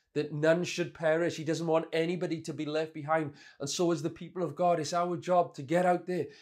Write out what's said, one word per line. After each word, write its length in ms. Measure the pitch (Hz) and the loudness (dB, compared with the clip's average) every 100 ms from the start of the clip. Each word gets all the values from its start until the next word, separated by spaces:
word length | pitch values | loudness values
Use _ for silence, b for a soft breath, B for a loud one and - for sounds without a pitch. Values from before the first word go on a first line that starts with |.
| _ | _
that 180 | 147 147 | -4 -4
none 320 | 151 156 165 | 2 4 4
should 300 | 170 - 160 | 2 -2 -4
perish. 420 | - 160 160 170 147 | -2 0 2 2 -2
He 80 | |
doesn't 220 | 151 156 165 | -4 -2 2
want 220 | 160 165 | 0 2
anybody 480 | 165 165 180 170 160 | 0 0 -2 -4 -4
to 140 | 156 | -6
be 100 | 143 | -8
left 300 | 151 151 160 | -4 -2 -4
behind. 400 | 160 147 160 151 B B B | -6 0 0 0 B B B
And 80 | 143 | -6
so 240 | - 175 | 0 0
as 100 | 170 | 0
the 60 | 156 | -2
people 320 | 160 165 185 | -8 -10 -6
of 140 | 170 139 | -6 0
God, 240 | 175 170 | 2 2
it's 140 | 147 | 0
our 200 | 175 175 175 | -2 0 -2
job 380 | 175 180 170 | 2 2 2
to 80 | - | -2
get 220 | 131 170 | 0 2
out 220 | 180 175 175 | 4 2 0
there 200 | 180 143 B | -4 -4 B